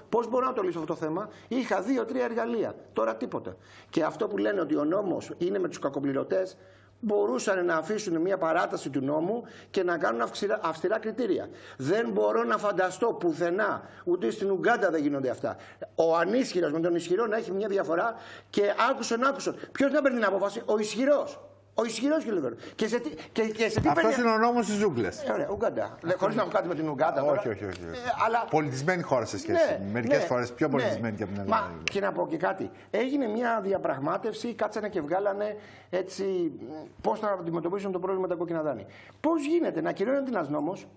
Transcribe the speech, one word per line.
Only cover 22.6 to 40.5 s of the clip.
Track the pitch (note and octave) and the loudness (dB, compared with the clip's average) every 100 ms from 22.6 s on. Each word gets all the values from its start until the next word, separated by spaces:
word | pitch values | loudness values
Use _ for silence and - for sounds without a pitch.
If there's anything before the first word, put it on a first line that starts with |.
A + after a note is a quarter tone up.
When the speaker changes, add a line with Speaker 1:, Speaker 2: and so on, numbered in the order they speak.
| - | -10
Speaker 1:
Και | - G#3+ | -4 -2
σε | A3+ | -2
τι, | C4+ - - | -4 -10 -8
και, | - | -2
και | A3 A3 A3 | -2 0 0
σε | - | 2
τι | D#4 | 4
Speaker 2:
Αυτός | - | 4
Speaker 1:
περι-, | E4 C4 | 4 4
Speaker 2:
είναι | A#3 | 4
ο | A3 | 6
νόμος | A#3 A#3+ G3+ | 4 4 2
της | |
ζούγκλας. | G#3 G#3 B2 F#2+ - | 2 2 2 0 -2
Speaker 1:
Ε, | C4 | -2
ωραία, | G#3+ D#3 | -2 -2
Ουγκάντα. | G3+ A3 B2+ G#2 - | 0 -2 0 -4 -4
Δεν, | E3 F3+ | -2 0
χωρίς | G3 A3+ | 2 2
να | |
έχω | F#3 | 2
κάτι | G3+ F3 | 2 0
με | |
την | D#3+ D#3 | -2 -2
Ουγκάντα | D3+ D#3+ D#3+ | 2 2 4
Speaker 2:
Όχι, | C#3+ | 2
Speaker 1:
τώρα. | D3+ | 2
Speaker 2:
όχι, | C#3 | 2
όχι, | G2+ | -2
όχι. | G2+ F2+ | -4 -6
Speaker 1:
Ε, | E2+ E2 - - G#3+ | -8 -6 -4 0 2
αλλά | A3+ - | 2 2
Speaker 2:
Πολιτισμένη | D3+ D3+ C3 D3 F3+ | 2 2 -2 0 0
χώρα | D3+ C3 | 2 0
σε | A2 G2+ | 0 -4
σχέση. | - E4+ D4+ D3+ | 0 4 4 2
Speaker 1:
Ναι, | G2 | -2
Speaker 2:
Μερικές | - - C#4+ | -2 2 2
Speaker 1:
ναι, | |
Speaker 2:
φορές | F3 B2 A#2+ | 2 0 -2
πιο | - D#3 | 0 2
Speaker 1:
ναι. | |
Speaker 2:
πολιτισμένη | C#3 A#3 G2 A#2 G#2 | 2 0 0 -4 -4
και | |
από | G#2 | -6
την | G3+ G3 | -6 0
Speaker 1:
Μα, | A3 | 0
Speaker 2:
Ελλάδα. | G#3 E3 | -2 -2
Speaker 1:
και | D#3+ G3 | -2 0
να | G3 | -2
πω | F#3 F3 | 0 -2
και | D#3 | 0
κάτι. | F#3 F#3+ - - - | -2 -2 -6 -10 -4
Έγινε | G3 B3+ C#4+ B3 | -2 0 0 0
μια | G#3+ A#3+ A3+ | 0 0 0
διαπραγμάτευση, | G3 F#3+ - C3+ C#3+ F#3+ A3+ G#3 A#3+ | 0 0 0 0 -2 -2 -2 -4 -6
κάτσανε | A#3 G#3+ G#3+ G#3 | -2 -2 -2 -4
και | F#3 | -4
βγάλανε | D3 F3+ G3+ G3 G#3 G#3 - - - | -2 0 0 -2 -4 -6 -14 -20 -6
έτσι, | F3+ F#3 - G3 F#3 E3+ C3+ A2+ D#4 - - | -4 -4 -4 -2 0 -2 -4 -12 -12 -14 -4
πώς | - G#3 | -2 0
θα | G#3+ F#3+ | 0 -2
αντιμετωπίσουν | E3+ E3 D#3+ G3+ G3 | -2 -4 -2 -4 -4
το | F3+ | -4
πρόβλημα | F#3 F#3+ F#3 | -2 -2 -2
τα | |
κόκκινα | F3 E3 E3+ | -2 -2 -2
δάνεια. | D#3 A#2+ F#2+ - - - | -2 -4 -8 -18 -20 -4
Πώς | D4 E4 C#4 | 0 0 2
γίνεται | E4+ D#4+ E3+ | 2 2 0
να | E3 | -2
ακυρώνεται | E3+ G3 C#4 C4+ | 0 0 0 0
ένας | A3+ | -2
νόμος, | D3 | -2